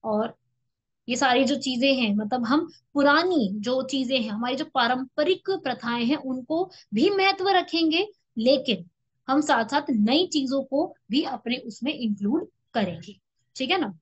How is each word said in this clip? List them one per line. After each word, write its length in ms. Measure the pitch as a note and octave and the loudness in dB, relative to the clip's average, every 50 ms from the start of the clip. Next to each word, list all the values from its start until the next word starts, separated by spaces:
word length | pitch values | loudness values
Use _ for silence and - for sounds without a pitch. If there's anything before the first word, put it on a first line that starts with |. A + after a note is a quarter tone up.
| - | -2
और 340 | A3 G#3+ G#3 A3 A#3 - _ _ _ _ _ _ _ _ _ _ _ _ _ _ - | -2 -2 -2 -2 -4 -6 _ _ _ _ _ _ _ _ _ _ _ _ _ _ -6
ये 60 | B3 | -2
सारी 280 | B3 C#4+ B3+ B3 B3+ C4+ | 0 2 2 4 4 2
जो 120 | A#3+ C#4+ | 2 0
चीजें 380 | - - C4 B3+ A#3 B3+ C#4 C4+ | -2 -2 -4 -2 0 2 2 2
हैं, 220 | B3+ A#3+ G#3+ G3+ | 2 2 0 0
मतलब 300 | G#3 G#3+ G#3 - B3+ A#3+ | -2 -2 -2 -4 -4 0
हम 260 | A3 C4 D#4 F4 E4 - _ _ _ _ | 0 0 0 0 -2 -10 _ _ _ _
पुरानी 560 | C#4+ C#4 C#4+ C#4+ D#4 F4 F#4 F#4 D#4 A3+ F#3 G3 | 2 4 6 6 4 4 2 2 2 2 0 -2
जो 300 | G#3+ G3+ A#3+ B3+ C4 B3+ | -4 -2 -2 -2 -2 -2
चीजें 380 | C4 - C4+ C4 A#3 C4+ B3+ | -2 -2 -2 -2 0 0 -2
हैं, 80 | A3 G#3+ | 0 -2
हमारी 260 | G#3 G#3+ A#3 B3 C#4+ | -4 -4 -4 -4 -4
जो 100 | C4 D4+ | -4 -6
पारंपरिक 840 | - _ C4 A#3+ C#4+ B3+ B3+ C4 C4 _ - D4+ E4 F#4+ F4+ _ - | -2 _ 0 2 2 2 -2 -2 -6 _ -2 2 2 2 0 _ -4
प्रथाएं 560 | G4 F#4 - C4+ B3 - - A#3 A#3 A#3+ A#3 | -4 -4 -2 -6 -6 -4 -4 -4 -2 -2 0
हैं, 100 | A#3 D4+ | 0 0
उनको 560 | D4 - C4 C4 C4 B3+ _ D#4 E4 F#4+ F4+ - - - _ - | 0 -2 -6 -8 -8 -4 _ -2 -2 -2 -4 -8 -20 -16 _ -2
भी 160 | G#3 C#4 G4 | 2 2 2
महत्व 400 | G4+ G4 F#4+ G4 F#4+ F#4+ F#4 G4+ | 2 4 2 2 2 0 0 2
रखेंगे, 580 | G4 F#4 F4 - - E4+ E4 D#4+ D4+ E4+ G4+ G#4+ - _ _ _ _ | 2 2 2 0 -2 0 2 2 2 0 -2 -2 -6 _ _ _ _
लेकिन 480 | A3+ A3 B3 C#4+ C4 C4 C4 G#3+ F3+ - - _ _ _ _ _ _ _ | -2 2 4 2 2 2 -2 -4 -4 -4 -16 _ _ _ _ _ _ _
हम 140 | - C4+ D4 | 0 0 0
साथ 240 | D4+ D4+ C#4+ A3+ A3+ | 2 2 2 2 2
साथ 160 | G#3+ C#4 D4 D4 - | 0 0 -2 0 0
नई 380 | C4+ G#3+ G#3 A3 C4 D#4 F#4 | 0 2 2 4 4 2 2
चीजों 360 | F4 - D4+ C4+ B3+ C4+ C#4 C4+ | 2 0 -2 0 0 -2 -2 -2
को 320 | - C4+ C#4+ E4+ - - _ _ _ | -2 -2 -2 -2 -2 -6 _ _ _
भी 120 | G3 C#4 - | -2 -2 0
अपने 340 | - - A#3 _ A#3 A#3+ | -2 -6 -8 _ -6 -6
उसमें 360 | - - A#3 G3+ - A3+ C#4 D#4 | -6 -6 -14 -12 -6 -6 -6 -4
include 540 | - B3 A3 G3+ - G3+ G3+ C4 E4+ G#4 - _ _ _ _ _ | -4 -4 -4 -4 -2 -2 -2 -2 -2 -4 -6 _ _ _ _ _
करेंगे, 460 | A#3+ G3+ F3+ E3+ E3 - - G3+ _ _ _ _ _ _ _ _ | -2 -2 -2 -4 -10 -14 -18 -20 _ _ _ _ _ _ _ _
ठीक 160 | - C4 B3 | -8 -2 0
है 100 | F4+ F#4+ | 0 0
ना। 160 | D4 G#3 F3+ D#3+ | 0 -2 -6 -12